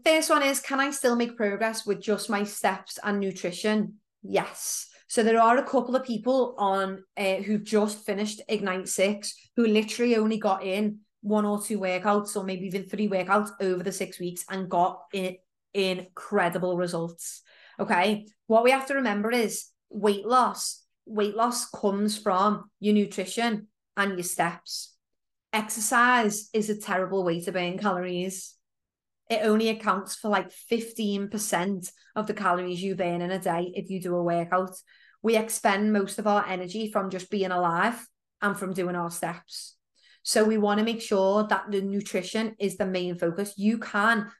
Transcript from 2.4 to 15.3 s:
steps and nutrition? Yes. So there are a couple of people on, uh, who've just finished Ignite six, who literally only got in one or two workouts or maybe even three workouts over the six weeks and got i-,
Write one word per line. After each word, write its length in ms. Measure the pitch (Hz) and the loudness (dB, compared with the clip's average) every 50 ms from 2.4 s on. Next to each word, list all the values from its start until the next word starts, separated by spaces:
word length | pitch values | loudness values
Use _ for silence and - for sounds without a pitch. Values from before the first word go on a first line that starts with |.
| 208 | -2
steps 540 | 208 - - - 202 190 190 - - - - - | -2 -4 -2 0 0 0 -2 -6 -14 -14 -8 -4
and 180 | 208 202 202 | -2 -2 0
nutrition? 760 | 196 190 185 185 - 180 175 - - 214 214 214 196 175 - - _ _ _ _ - | -2 -2 -4 -4 -6 -6 -6 -2 0 0 2 2 0 -2 -6 -14 _ _ _ _ -8
Yes. 680 | 196 196 190 - - - - - - - - - - - - _ | -2 0 0 0 -2 -8 -10 -8 -8 -8 -8 -8 -12 -18 -20 _
So 160 | - - 247 220 | -4 0 2 4
there 180 | 220 226 226 | 4 6 6
are 180 | 226 226 240 262 | 6 6 6 4
a 80 | 269 | 2
couple 300 | - - 262 233 - 240 | 2 0 0 0 2 0
of 80 | 262 254 | -2 -2
people 500 | - 233 208 - 247 262 269 240 240 - - | -2 -6 -4 0 2 2 2 2 0 -2 -2
on, 440 | 202 196 196 196 190 190 190 190 190 _ - | 0 0 2 2 0 -2 -4 -8 -14 _ -8
uh, 200 | - 202 190 190 | -4 0 0 0
who've 280 | 190 202 196 214 208 208 | 0 0 -2 -2 -2 -2
just 400 | - 220 208 208 214 208 - - | 2 2 2 2 2 -2 -6 -6
finished 380 | - 202 190 214 208 - - - - | -4 -4 -2 -2 -4 -6 -8 -6 -4
Ignite 400 | 220 208 202 196 185 185 190 190 | -4 -2 -2 -2 -2 -4 -4 -4
six, 460 | - - 190 196 208 208 - - - - - _ - | 0 2 2 2 2 -2 -6 -10 -12 -12 -16 _ 0
who 100 | - 233 | 2 4
literally 500 | 220 208 214 214 214 - - 240 247 240 | 4 4 4 2 0 -2 0 2 2 4
only 220 | 220 220 220 220 214 | 4 2 2 0 0
got 260 | 220 208 190 - 185 | 0 0 0 0 -2
in 360 | 190 185 202 214 208 214 - _ _ _ _ - | -4 -2 0 0 -2 -2 -6 _ _ _ _ -4
one 220 | 208 214 214 214 | 0 0 2 2
or 180 | 208 208 202 208 | 0 0 -2 -2
two 160 | - 220 196 | -4 -4 -2
workouts 580 | 190 185 185 180 180 214 202 208 208 - - | -2 -2 -2 0 2 2 2 2 2 -2 -6
or 80 | 214 190 | -6 -4
maybe 220 | 190 190 175 185 | -4 -4 -4 -4
even 180 | 196 175 202 185 | -4 -4 -6 -6
three 240 | 180 - - 220 208 | -6 -4 -2 -2 0
workouts 420 | 196 185 180 180 196 208 208 208 - - | 0 0 2 4 2 2 2 0 -4 -4
over 220 | 202 190 185 180 180 | -2 -2 0 -2 -2
the 100 | 196 185 | -6 -4
six 260 | - 190 185 - - | -6 -6 -8 -8 -8
weeks 240 | 180 175 175 175 - - | -8 -8 -8 -8 -10 -8
and 180 | 190 190 190 180 | -8 -8 -6 -2
got 320 | 190 175 175 185 185 - - - - | 2 2 2 2 0 -4 -14 -8 -6
i-, 240 | 196 185 185 | -4 -4 -4